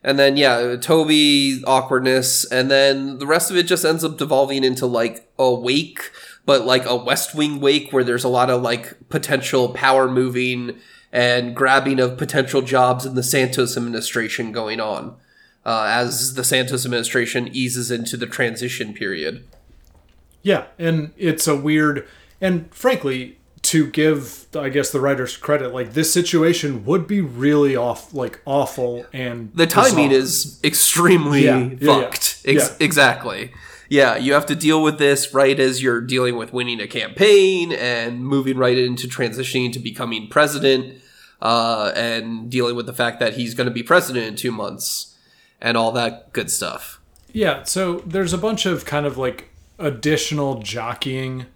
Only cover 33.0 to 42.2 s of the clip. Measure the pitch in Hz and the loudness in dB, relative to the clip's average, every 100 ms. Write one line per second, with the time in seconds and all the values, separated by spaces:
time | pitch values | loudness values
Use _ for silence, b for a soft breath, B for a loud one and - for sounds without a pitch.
33 | 131 - 113 98 113 B B B B 143 | 4 4 -6 -8 -10 B B B B 4
34 | 127 110 127 143 147 156 156 156 156 151 | 4 4 2 2 2 0 2 4 2 4
35 | 143 139 - 131 135 135 131 127 131 120 | 2 2 0 2 4 4 2 2 -2 -2
36 | 123 127 123 120 113 123 123 117 104 120 | -2 0 0 -2 -6 -4 -4 -4 -6 -6
37 | 98 - 208 202 190 185 170 151 123 120 | -8 4 8 8 8 2 -2 -2 -2 -2
38 | 117 120 127 139 131 131 123 127 123 123 | -4 -6 -2 0 0 2 2 4 0 -2
39 | 127 - 120 113 127 135 123 117 117 107 | -8 -4 -4 -4 -4 -2 -2 -4 -8 -8
40 | 120 113 107 147 151 147 135 131 131 B | -8 -8 -2 2 2 2 2 2 -2 B
41 | B B B B 113 117 117 113 104 - | B B B B 0 2 2 0 -2 -2
42 | 117 113 | -4 -4